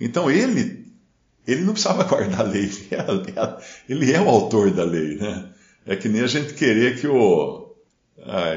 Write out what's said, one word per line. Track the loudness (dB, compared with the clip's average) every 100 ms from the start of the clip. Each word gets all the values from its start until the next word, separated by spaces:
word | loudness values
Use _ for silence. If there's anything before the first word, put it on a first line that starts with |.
Então | -6 -2 2
ele, | 2 2 0 -2 -6 -18 _ _ _ _ _ -4
ele | 0
não | 0
precisava | 0 -2 0
<laughs> | 0
guardar | 0 0 -2
a |
lei, | -2 -2 -4 -6 -8
ele | -6 -4 -4 -4 -6
é, | -6 -6 -18 -18 -8
ele | -2 2
é | 2
o | 6
autor | 4 4 2 4
da | 2
lei, | 0 -2 -4 -4
né? | -6 -8 -12 -20 _ _
É | -8 -4
que | -2
nem | 0
a | 0
gente | -2 -4
querer | 0 2 4 2 0
que | 0
o, | 4 4 4 0 -6 -16 -20 _ _ _ _
ah, | -8 -4 -2